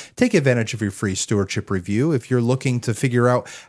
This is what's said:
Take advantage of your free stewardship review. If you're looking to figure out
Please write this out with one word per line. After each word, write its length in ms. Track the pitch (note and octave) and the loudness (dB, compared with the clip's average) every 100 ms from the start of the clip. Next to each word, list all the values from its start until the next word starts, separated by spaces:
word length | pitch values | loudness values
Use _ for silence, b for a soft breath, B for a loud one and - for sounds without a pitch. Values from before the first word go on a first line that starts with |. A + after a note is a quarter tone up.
| B | B
Take 180 | - B3 | 0 2
advantage 400 | F#3 C3+ A#2+ A2 | 4 4 2 0
of 80 | A2 | -4
your 100 | G#2 | -6
free 240 | - G#2 | -4 -4
stewardship 540 | F#2+ - G#2 F#2+ G#2+ - | -4 -2 0 0 -4 -4
review. 440 | F#2+ F2 G#2 D#3 | -4 -2 0 0
If 180 | C3 - | 0 0
you're 80 | B2 | 0
looking 400 | A#2 C3 C3+ A#2+ | 2 0 0 -2
to 120 | A#2+ | -4
figure 340 | G#2+ C3 A#2+ B2 | -2 0 2 4
out 220 | B2 - B | 2 -2 B